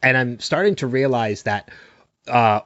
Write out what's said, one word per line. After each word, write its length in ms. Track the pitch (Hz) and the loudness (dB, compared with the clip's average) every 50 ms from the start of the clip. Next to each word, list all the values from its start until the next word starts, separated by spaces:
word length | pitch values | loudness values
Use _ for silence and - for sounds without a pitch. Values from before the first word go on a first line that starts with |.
and 140 | - 131 131 | 0 2 2
I'm 240 | 131 127 123 120 107 | 2 0 -2 -4 -8
starting 340 | - - 160 151 196 208 196 | -6 -4 -2 0 0 0 0
to 120 | - 147 127 | 0 -4 -2
realize 560 | 123 131 135 135 127 120 113 107 104 - - | -2 0 0 0 0 0 -2 -2 -4 -4 -4
that, 260 | 110 104 101 - - - - - - _ _ _ _ _ _ _ | -6 -6 -6 -8 -12 -20 -20 -20 -20 _ _ _ _ _ _ _
uh, 340 | - 120 120 117 110 104 107 - | -2 0 2 4 4 2 2 0